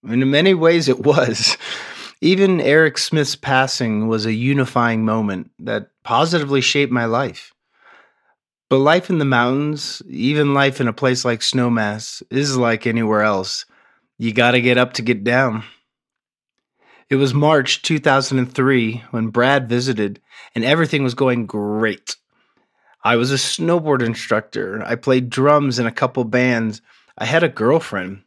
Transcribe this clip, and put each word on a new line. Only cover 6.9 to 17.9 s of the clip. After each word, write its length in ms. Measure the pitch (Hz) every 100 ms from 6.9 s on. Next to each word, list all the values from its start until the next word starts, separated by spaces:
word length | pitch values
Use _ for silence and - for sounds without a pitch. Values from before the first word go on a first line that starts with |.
my 140 | 123 117
life. 480 | 113 135 82 - _ _ _ _ - _ _ _ _ _ _ _
But 100 | 135
life 300 | 139 170 180
in 80 | 175
the 60 |
mountains, 760 | 143 123 120 135 147 151 - - -
even 440 | 67 120 151 143
life 280 | 139 139 131
in 80 | 123
a 40 |
place 300 | 110 135 127
like 160 | 123 113
Snowmass, 800 | - 131 123 117 104 107 107 - -
is 280 | 123 143 131
like 280 | 120 113 120
anywhere 360 | 117 110 107
else. 440 | 107 101 92 - - _ _ _ _ _
You 160 | 113
gotta 260 | 107 123 127
get 180 | 123 123
up 140 | 123
to 80 | -
get 220 | 113 113
down. 400 | 104 123 131 110 107 _ _ _ _ _ _ _ _ _ _ _ _ _ _
It 60 | 135
was 180 | 135
March 480 | 131 151 156 131 -
two 160 | -